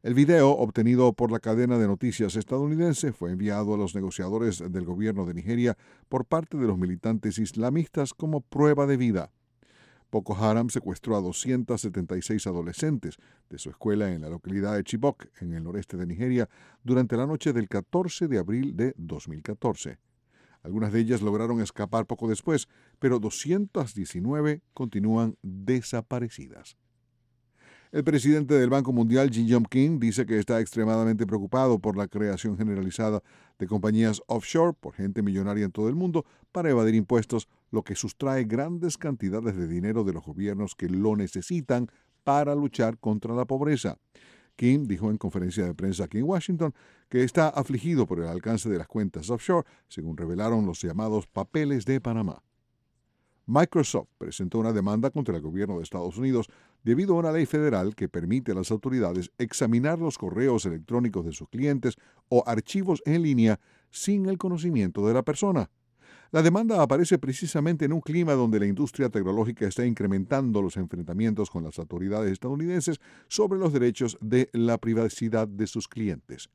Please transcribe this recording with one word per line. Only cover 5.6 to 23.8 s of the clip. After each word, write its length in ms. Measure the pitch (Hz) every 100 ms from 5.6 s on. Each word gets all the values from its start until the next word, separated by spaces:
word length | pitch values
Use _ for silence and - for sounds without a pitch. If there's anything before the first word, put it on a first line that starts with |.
| 120 101 _ _ _
por 180 | 131 127
parte 300 | 160 160 151
de 100 | 117
los 120 | 92
militantes 600 | 90 90 113 110 107 104
islamistas 760 | 107 107 120 151 165 - 139
como 280 | - 156 147
prueba 440 | - 143 151 143 139
de 100 | 135
vida. 360 | 123 92 76 _ _ _ _ _ _ _ _
Boko 240 | 107 92 101
Haram 320 | 110 110 120
secuestró 480 | - - 90 - 107
a 40 |
doscientas 600 | 90 87 127 127 117 113
setenta 360 | 110 92 85 92
y 60 |
seis 240 | - 110 98
adolescentes 720 | 87 85 - 156 135 85 - _ _ _
de 80 | 69
su 120 | 73
escuela 420 | - 110 104 101
en 80 | 85
la 80 | 78
localidad 480 | 85 90 98 101 104
de 80 |
Chibok, 420 | 95 110 139 - - _
en 140 | 87
el 100 | 82
noreste 320 | 80 98 - 90
de 100 | 87
Nigeria, 420 | 87 127 123 110 _ - _
durante 320 | 123 127 123 117
la 100 | 139
noche 260 | 156 156
del 160 | 120 101
catorce 600 | 101 87 175 180 - 165
de 100 | 113
abril 380 | 87 117 135 85
de 180 | 127 -
dos 300 | 85 78 -
mil 160 | 78
catorce. 560 | 78 104 123 95 - - _ _ _ _ _ _
Algunas 300 | 82 104 107
de 80 | 110
ellas 200 | 113 120
lograron 400 | 104 104 117 117
escapar 460 | 104 - 101 117 110
poco 220 | 117 113
después, 400 | 110 - 151 - _ _ _
pero 180 | 135 123
doscientas 760 | 107 - 143 185 202 190